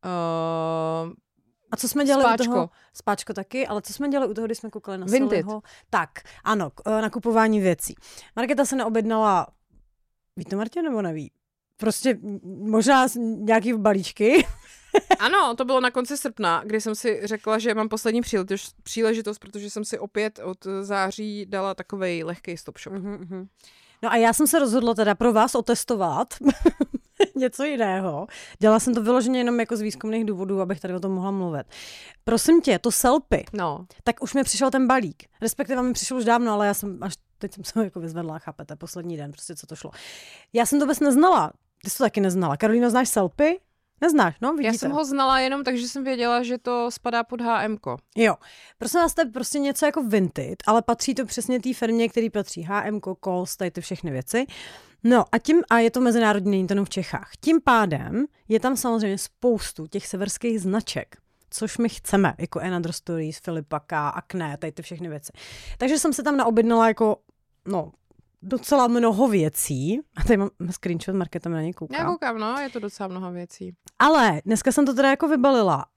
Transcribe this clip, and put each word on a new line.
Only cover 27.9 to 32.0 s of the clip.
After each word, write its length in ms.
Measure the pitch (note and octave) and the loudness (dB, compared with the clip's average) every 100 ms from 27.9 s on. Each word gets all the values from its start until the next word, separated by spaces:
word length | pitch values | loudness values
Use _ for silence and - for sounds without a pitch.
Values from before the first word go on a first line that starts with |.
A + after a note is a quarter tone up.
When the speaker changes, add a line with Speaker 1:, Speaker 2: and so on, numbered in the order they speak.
| F#3+ F#3+ D3 G3 - - - | 0 -2 -6 -10 -14 -20 2
Speaker 2:
Dělala 200 | G#3+ A3 | 6 6
jsem 140 | B3+ | 4
to 100 | A#3+ | 0
vyloženě 360 | G#3+ B3 A#3 B3+ | 4 2 4 2
jenom 200 | A#3+ A#3+ | 2 0
jako 180 | A3+ A#3 | 0 -2
z 40 | |
výzkumných 440 | G#3+ D#3+ G#3+ A3 A3 | -4 -6 -4 -2 -2
důvodů, 360 | F#3+ F#3+ G3 | -4 -4 -2
abych 180 | F3+ F3+ | -2 -4
tady 140 | F#3 | -6
o 60 | F#3 | -6
tom 120 | F#3+ | -4
mohla 200 | F#3 F#3+ | -4 -2
mluvit. 320 | G3 F3+ D3+ - - - - | -4 -4 -6 -8 -16 -20 -20